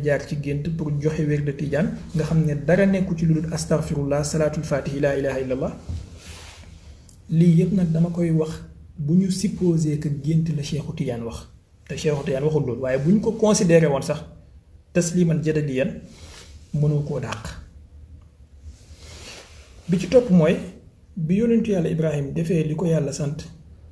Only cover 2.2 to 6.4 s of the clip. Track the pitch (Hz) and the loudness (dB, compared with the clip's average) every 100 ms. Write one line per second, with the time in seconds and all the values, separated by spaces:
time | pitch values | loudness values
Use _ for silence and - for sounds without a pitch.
2.2 | 147 160 156 139 135 185 196 196 - 160 | 0 2 2 0 2 4 4 2 0 0
3.2 | 165 156 156 156 - 156 - 143 139 143 | 2 2 0 -4 0 0 0 -2 0 0
4.2 | 147 160 151 156 147 139 135 139 143 135 | 0 0 0 -2 -2 -2 -2 0 0 0
5.2 | 135 131 131 127 175 - - - - - | -2 -2 -2 -2 -4 -6 -10 -10 -10 -16
6.2 | - - | -18 -18